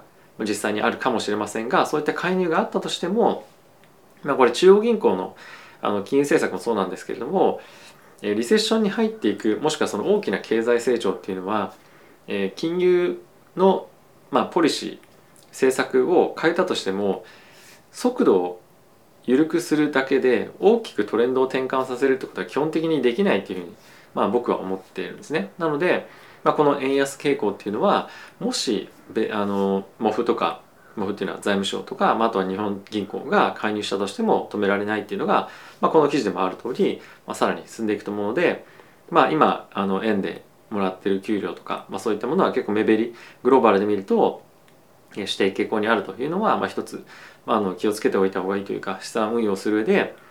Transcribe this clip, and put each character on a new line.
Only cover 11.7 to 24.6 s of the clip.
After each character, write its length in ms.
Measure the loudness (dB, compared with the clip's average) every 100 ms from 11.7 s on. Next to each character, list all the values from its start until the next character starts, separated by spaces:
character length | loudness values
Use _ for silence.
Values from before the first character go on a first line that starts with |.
| -10 -20 -20 -20 -18 -8
え 260 | -4 -4 -4
ー、 40 |
金 180 | -4 2
融 420 | 4 4 2 -4 -12 _ _ 2
の、 300 | 4 4 -4 -18 _ _ -2
ま 120 | -2
あ、 40 | 0
ポ 160 | 2
リ 80 | 2
シ 160 | 0 -6
ー、 140 | -12 -18 -20 _ -20 -20
政 280 | 0 2 2
策 380 | 2 2 4
を 220 | 4 2 0
変 120 | 0
え 20 |
た 120 | 2 0
と 100 | -2
し 80 |
て 80 | -4
も、 340 | -2 -2 -2 -8 -20 -20 -20 -20 -20 _
速 320 | -4 -2 2
度 140 | 4 4
を 240 | 2 -6 -18 _ _ _ _ _ 2
緩 220 | 2 2
く 120 | 0
す 160 | 0 0
る 160 | 2
だ 120 | 0
け 160 | 0 2
で 320 | 4 2 -2 2
大 200 | 4 4
き 140 | 0
く 120 | -4 -2
ト 120 | 0
レ 80 | 2
ン 80 |
ド 80 | 2
を 40 | 0
転 200 | -2 -2
換 220 | -2 -2
さ 100 | 0
せ 100 | 2
る 100 | 2
っ 0 |
て 60 | -2
こ 80 |
と 80 | -8
は 60 | -6
基 60 |
本 180 | -2 -2
的 160 | 0 0
に 140 | 2
で 120 | 2
き 100 | 2
な 100 | 2
い 60 | 0
っ 40 |
て 100 | -2
い 40 | -10
う 20 |
ふ 20 |
う 20 | -10
に、 100 | -16 -20 -20 -10
ま 100 | -2
あ、 60 | 0
僕 220 | 0 0
は 80 |
思 160 | -2